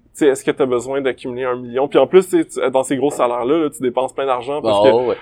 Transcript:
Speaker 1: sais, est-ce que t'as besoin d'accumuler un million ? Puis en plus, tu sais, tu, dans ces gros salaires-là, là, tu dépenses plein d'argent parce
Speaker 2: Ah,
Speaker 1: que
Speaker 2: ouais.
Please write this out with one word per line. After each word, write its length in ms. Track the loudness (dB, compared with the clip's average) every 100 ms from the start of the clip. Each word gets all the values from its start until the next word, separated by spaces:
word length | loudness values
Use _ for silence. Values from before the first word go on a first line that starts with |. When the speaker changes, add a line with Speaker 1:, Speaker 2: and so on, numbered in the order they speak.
| _
Speaker 1:
sais, 140 | 0 2
est-ce 160 | 2
que 80 | 0
t'as 140 | -2 0
besoin 340 | 0 -2 -4
d'accumuler 420 | -4 -4 -8 -6 -4
un 100 | -6
million ? 320 | -6 -4 0
Puis 120 | 2
en 80 | 4
plus, 200 | 4 4
tu 140 | 2
sais, 20 | 0
tu, 260 | -2 -2
dans 120 | 0
ces 140 | 0 0
gros 140 | -2
salaires-là, 460 | 0 0 0 0 0
là, 120 | -2
tu 120 | -4
dépenses 300 | -4 -2 -4
plein 120 | -4 -2
d'argent 360 | -2 -4 -4
parce 180 | 0 2 4
Speaker 2:
Ah, 40 |
Speaker 1:
que 180 | 4 2
Speaker 2:
ouais. 60 | -4